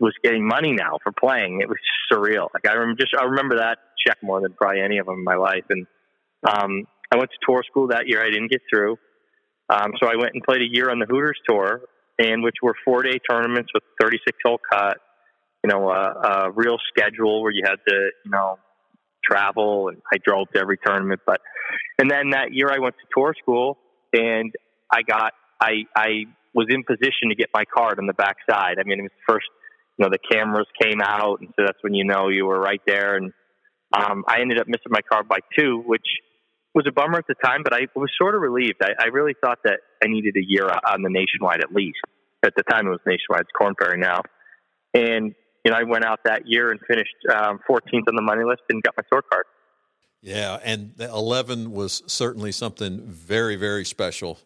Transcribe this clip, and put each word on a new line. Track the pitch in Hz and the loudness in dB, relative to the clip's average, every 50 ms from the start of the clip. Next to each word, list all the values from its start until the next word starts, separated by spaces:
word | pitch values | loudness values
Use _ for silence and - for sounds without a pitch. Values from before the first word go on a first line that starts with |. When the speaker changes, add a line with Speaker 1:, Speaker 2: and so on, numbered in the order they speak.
Speaker 1:
was | 117 110 - - | 0 0 2 2
getting | - 120 113 110 107 | 2 2 2 2 2
money | 110 117 143 160 156 | 2 2 2 0 0
now | 127 98 87 - 76 76 | 0 0 -2 -2 -4 -4
for | - 101 | -4 -6
playing. | 101 - 123 131 131 117 101 90 92 95 | -4 -2 -2 0 0 0 -2 -2 -2 -2
It | 101 110 | -4 -4
was | 107 - - - - - - - | -4 -6 -4 -4 -4 -4 -2 0
surreal. | 113 104 101 107 107 101 87 - - | 0 2 2 2 0 0 -2 -4 -4
Like, | - - | -2 0
I | 104 110 | 0 0
rem-, | 117 117 117 113 123 | 0 0 0 -2 -2
just, | 131 117 - 139 | -2 -2 0 0
I | 127 | 0
remember | 127 131 139 139 135 120 113 | 0 0 0 0 0 0 0
that | 113 113 117 - _ _ _ - - | 0 -2 -2 -6 _ _ _ -2 0
check | 123 107 - | 0 0 -2
more | 107 98 95 98 | -2 -4 -2 -2
than | 98 92 90 | -2 -2 -2
probably | - 104 98 98 98 | 0 0 0 0 0
any | 95 101 104 | 0 0 0
of | 101 92 | -2 -2
them | 92 92 | -4 -6
in | 92 90 | -4 -2
my | 90 92 | -2 0
life. | 92 95 95 95 92 - - | 0 2 0 0 -2 -2 -4
And, | 98 92 90 - _ _ _ _ _ _ _ _ _ _ - - | -4 -4 -6 -10 _ _ _ _ _ _ _ _ _ _ 0 0
um, | 104 104 101 98 98 98 107 - _ _ - - | 2 2 0 -2 -4 -6 -8 -10 _ _ -2 0
I | 117 | 2
went | 120 127 - | 2 2 0
to | - - - | -6 -4 0
tour | - 127 127 120 - | 0 2 2 0 0
school | - 139 135 123 | 0 0 2 2
that | 117 117 120 127 | 0 -2 -2 0
year. | 110 107 113 | 0 0 0
I | 110 | 0
didn't | 107 104 113 117 | 0 -2 -2 -2
get | 131 127 - - | -2 -4 -2 0
through. | 113 104 101 104 110 - _ _ _ _ _ _ _ _ _ _ _ _ _ - | 2 2 2 2 -2 -4 _ _ _ _ _ _ _ _ _ _ _ _ _ 0
Um, | 104 104 104 107 104 - | 2 2 2 0 -2 0
so | 131 117 | 0 0
I | 113 | 2
went | 113 120 113 | 0 -2 -2
and | - 123 | -4 -4
played | - - 131 127 | -2 0 0 0
a | 120 117 | 0 0
year | 120 123 127 127 | 0 0 0 0
on | 120 117 | 0 -2
the | 110 | -2
Hooters | 107 127 139 147 151 143 - - | 0 0 0 0 0 -2 -2 0
Tour, | - 110 101 95 98 113 123 127 - _ _ _ _ _ - | 2 2 2 2 0 -2 -4 -8 -16 _ _ _ _ _ 0
and | 113 113 113 113 | 2 2 2 0
which | 117 117 - - | 0 -2 0 0
were | 127 120 110 - - | 0 0 0 0 0
four-day | 135 123 123 127 131 127 127 - - | 0 2 2 2 0 -2 -2 0 0
tournaments | 120 117 117 120 120 120 117 - - | 0 0 0 0 0 -2 -2 -2 -4
with | 110 - _ _ - | -4 -4 _ _ 0
thirty-six | 110 113 117 110 - 117 - - - | 2 2 0 -2 -2 -4 -2 0 0
hole | 120 120 - - - | 0 0 0 0 0
cut, | 104 101 101 101 - - _ _ _ _ _ _ _ _ _ _ _ _ | 0 2 2 0 -2 -4 _ _ _ _ _ _ _ _ _ _ _ _
you | - 104 | 0 0
know, | 101 98 98 95 | 2 2 2 2
a, | 92 95 98 95 - - - 104 98 98 95 | 2 2 0 0 -2 0 0 2 2 2 0
a | 92 | 0
real | 98 110 117 120 117 113 - - | 0 0 2 2 0 0 -4 -4
schedule | - 110 104 104 107 113 113 107 107 107 | 0 2 2 2 0 0 0 0 0 0
where | 110 107 | 0 -2
you | 104 98 95 | -2 0 0
had | 95 98 98 - 104 | -2 -2 0 0 0
to, | 98 98 98 98 - _ - | 2 2 2 0 -4 _ -8
you | 104 | -4
know, | 101 98 98 95 95 - _ _ _ _ _ _ _ _ _ _ _ _ - | -2 -2 -2 -2 -4 -8 _ _ _ _ _ _ _ _ _ _ _ _ 0
travel, | - 101 98 101 101 - 110 107 104 104 101 95 92 | 0 2 2 2 0 0 0 2 2 2 0 0 -2
and | 87 - - - | -4 -8 -4 -2
I | 113 95 | -2 0
drove | - 107 101 98 98 - - | 2 2 2 2 2 0 0
to | 98 | 0
every | 98 98 98 - - | 0 0 0 0 0
tournament. | 107 98 98 98 95 95 - - | 0 0 0 0 -2 -2 -2 0
But, | 95 92 - - - - - - - - - - - - - | 0 0 0 -2 -8 -14 -12 -10 -8 -8 -8 -8 -4 0 2
and | 135 139 | 2 2
then | 143 143 143 139 | 2 0 0 0
that | 139 135 131 - | 0 -2 -2 -2
year | 131 131 139 139 | -2 0 0 0
I | 139 135 | 0 0
went | 131 123 - | 0 -2 -4
to | - - - - | -6 -10 -4 0
tour | 131 135 156 151 - | 2 2 2 0 -2
school, | - 131 120 120 127 139 143 - _ _ _ _ _ _ | -2 0 0 0 0 -2 -4 -6 _ _ _ _ _ _
and | - 113 113 117 113 113 113 110 - - _ _ _ _ _ - | 0 0 2 2 0 -2 -2 -6 -8 -14 _ _ _ _ _ 2
I | 117 117 | 2 2
got, | 113 113 107 110 110 110 - _ _ _ _ - | 2 2 0 0 0 -2 -4 _ _ _ _ -2
I, | 113 110 110 107 107 - - | 0 0 0 -2 -2 -2 0
I | 107 110 110 107 107 107 113 - _ _ _ | 0 0 0 0 -2 -6 -8 -14 _ _ _
was | - 117 113 113 | -2 0 0 2
in | 131 135 123 | 0 0 0
position | - 123 107 131 135 - - 123 113 | -2 -2 0 0 -2 0 0 -2 -2
to | 104 | 0
get | 107 110 - - | -2 -2 -2 0
my | 107 107 | -2 -2
card | - - 120 117 110 101 95 | 0 0 0 0 0 0 -2
on | 98 | -4
the | 98 | -2
backside. | 92 - 101 98 98 - - - 110 101 95 90 90 95 | -2 0 0 0 -2 -2 -2 0 0 2 2 0 0 -2
I | 95 | -4
mean, | 101 98 98 | -4 -4 -6
it | |
was | 98 95 - _ - | -6 -10 -14 _ 0
the | - | 0
first, | 110 104 - - _ _ - - - _ _ _ _ | 0 0 0 -6 _ _ -20 -20 -20 _ _ _ _
you | - 101 | 0 2
know, | 95 | 2
the | 95 - - - | 2 0 0 2
cameras | 117 110 110 107 104 107 104 - - - | 2 2 2 2 0 0 -2 -2 0 0
came | 113 110 107 107 | 0 2 2 0
out, | 101 101 104 104 107 104 98 - | 0 0 0 0 0 0 -2 -2
and | 92 - - | -6 -6 -2
so | - 101 | 0 0
that's | 98 95 _ | 0 0 _
when | - 101 101 | -2 -2 0
you | 98 98 | 0 2
know | 98 98 98 95 98 | 2 2 2 2 2
you | 98 95 95 | 2 2 2
were | 95 95 95 | 2 2 2
right | 95 98 104 101 - | 0 0 -2 -2 0
there. | 104 98 101 101 101 101 | 0 0 2 2 0 0
And, | 95 95 95 - _ _ _ _ _ _ _ _ _ _ _ - | -2 -2 -6 -10 _ _ _ _ _ _ _ _ _ _ _ 2
um, | 101 104 104 101 98 - - | 2 2 2 -2 -2 -2 0
I | 113 120 | 0 0
ended | 123 123 117 117 | 0 0 0 0
up | 107 | 0
missing | - 120 113 - 120 | -2 -4 -6 -4 -2
my | 113 104 | -2 -2
card | - - 113 107 104 | 0 2 0 0 0
by | 104 98 95 - - - | 0 -2 -2 -4 -2 0
two, | 156 151 135 120 117 120 | 0 2 2 0 -2 -2
which | 117 113 113 - - - - - _ _ _ _ _ _ _ _ _ - | -2 -2 -2 -2 -4 -8 -8 -10 _ _ _ _ _ _ _ _ _ 0
was | 160 143 143 | 0 0 0
a | |
bummer | 127 143 143 160 170 | 2 0 0 2 0
at | 170 160 - | -2 -2 -4
the | 156 - | -4 0
time, | - 127 127 151 | 0 0 0 0
but | 147 135 | 0 0
I | 120 120 131 - - | 0 0 -2 -2 -4
was | 135 143 135 - - | -4 -4 -2 0 0
sort | 180 196 214 | 2 2 2
of | 208 | 0
relieved. | 160 131 120 127 123 110 95 - | 0 0 0 0 0 0 0 0
I, | 95 98 - - 113 | -2 -2 0 0 0
I | |
really | 117 123 139 151 147 135 - | 0 0 0 0 0 -2 0
thought | - 123 120 - - | 0 -2 0 2 2
that | 107 95 - - _ _ - | 0 0 0 -4 _ _ -2
I | 117 107 | 0 0
needed | 110 110 104 104 95 | 0 0 0 0 0
a | 98 92 | 0 0
year | 95 98 98 98 95 | 2 2 2 2 2
o-, | 87 - - 110 | 0 0 0 0
on | 101 98 | 0 0
the | 98 92 | 0 0
Nationwide | 92 92 95 - - 95 98 90 85 82 | 0 0 0 0 -2 -2 0 0 0 0
at | 82 - | 0 -2
least. | 92 101 98 80 - - - - _ _ _ _ _ _ - | -2 -2 -2 -2 -6 -10 -14 -14 _ _ _ _ _ _ 0
At | 101 - | 0 2
the | 123 - | 0 0
time, | - 120 110 104 95 | 0 0 0 0 -2
it | |
was | 90 87 - | -2 -2 -2
Nationwide. | 95 90 87 - - 92 87 | -2 -2 -2 -2 -2 -2 -2
It's | 85 - - | -2 -2 -2
Korn | - 104 101 98 - | 0 0 0 0 0
Ferry | 95 90 90 | -2 -2 0
now. | 87 90 92 87 92 - - _ _ _ - - _ _ _ _ _ _ _ | 0 0 0 -2 -2 -4 -8 _ _ _ -20 -20 _ _ _ _ _ _ _
And, | - 120 117 117 113 110 110 107 - _ _ _ _ _ - | 2 2 2 2 0 -2 -2 -4 -6 _ _ _ _ _ 0
you | 113 | 2
know, | 113 117 | 2 2
I | 117 | 2
went | 117 117 113 113 | 0 0 0 0
out | 113 110 - - | 0 -2 0 0
that | 113 110 107 - | 0 0 0 -2
year | 113 113 120 120 117 | 0 0 2 2 0
and | 107 104 - | -2 -4 -2
finished, | - 117 113 104 - - _ - - | -2 0 0 -2 -4 -8 _ -2 0
um, | 117 107 107 104 101 98 - | 0 2 2 0 -2 -2 -2
fourteenth | - 131 113 - - 127 120 110 117 | 0 0 0 0 -2 -4 -2 0 0
on | 113 | 0
the | 113 | 0
money | 107 110 107 110 117 | 0 0 0 0 0
list | 120 123 - _ - | 0 -2 -2 _ -6
and | 113 110 | -4 -2
got | - 117 - | -2 -2 -2
my | - - - | -4 -4 -2
tour | 131 135 | 0 0
card. | - - 92 92 - _ _ _ _ _ _ _ _ _ _ _ _ _ _ _ | 0 0 -2 -2 -4 _ _ _ _ _ _ _ _ _ _ _ _ _ _ _
Speaker 2:
Yeah, | - 95 98 104 104 95 95 - - | -14 -10 -6 -6 -4 -6 -6 -6 -6
and | 113 110 104 104 107 - | -6 -6 -6 -8 -12 -14
the | - 117 123 | -14 -12 -8
eleven | 110 107 110 113 123 131 117 117 123 117 113 117 | -6 -4 -2 -2 0 -2 -2 -4 -6 -8 -8 -8
was | 104 101 101 95 - - - | -8 -6 -6 -6 -6 -8 -8
certainly | - - - 123 117 117 110 104 104 | -8 -6 -4 -4 -4 -4 -6 -8 -8
something | 95 - 120 113 - - 107 95 92 113 - | -6 -6 -8 -8 -8 -8 -8 -8 -8 -10 -12
very, | 107 87 82 82 87 104 113 117 110 104 | -14 -18 -14 -6 -2 -2 0 0 -2 -2
very | 92 104 104 104 101 90 | -4 -4 -4 -4 -4 -6
special, | - - - 95 87 - - 98 85 82 - _ | -8 -6 -6 -6 -6 -6 -8 -10 -12 -12 -14 _